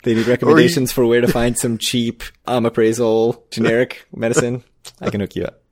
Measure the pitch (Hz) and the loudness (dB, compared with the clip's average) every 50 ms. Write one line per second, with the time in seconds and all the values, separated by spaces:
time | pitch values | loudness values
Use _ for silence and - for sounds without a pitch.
0 | - 127 113 113 113 117 123 - 135 131 156 160 - 175 170 147 127 117 - 135 | 0 0 0 0 2 0 0 2 4 4 6 6 6 4 2 0 -2 -2 0 0
1 | 123 117 120 120 120 120 - 123 120 123 120 - - 120 117 110 - - - 123 | 2 2 4 2 2 2 0 0 0 0 -2 -2 -4 -4 -4 -4 -4 -4 -2 -2
2 | 117 117 113 _ - - _ _ _ - 123 123 113 117 113 - 110 110 113 117 | -2 -4 -6 _ -16 -18 _ _ _ -4 -4 -2 -2 -2 0 2 2 2 2 0
3 | 120 110 110 113 113 117 117 - _ _ - 113 113 113 113 120 127 120 - - | 0 2 2 2 2 0 0 -4 _ _ -4 -2 0 0 2 0 0 -2 -4 -20
4 | - _ - - 113 113 120 156 127 120 123 127 _ _ _ _ _ - _ _ | -20 _ -10 -6 -4 0 0 0 0 -2 -4 -8 _ _ _ _ _ -20 _ _
5 | - - - 104 98 90 - 92 90 - _ _ _ _ | -8 -6 -4 -4 -6 -6 -6 -8 -8 -8 _ _ _ _